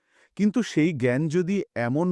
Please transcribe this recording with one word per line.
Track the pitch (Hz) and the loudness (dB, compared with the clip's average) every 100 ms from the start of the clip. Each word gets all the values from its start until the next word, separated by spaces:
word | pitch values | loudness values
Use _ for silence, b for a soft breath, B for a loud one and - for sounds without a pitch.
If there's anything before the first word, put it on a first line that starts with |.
| _ _ _ - | _ _ _ -2
কিন্তু | 208 247 | 0 0
সেই | - 165 165 | -2 0 0
জ্ঞান | 143 123 127 160 | 2 0 0 0
যদি | 175 175 196 - - | 0 0 -2 -4 -4
এমন | 120 143 180 | -2 0 0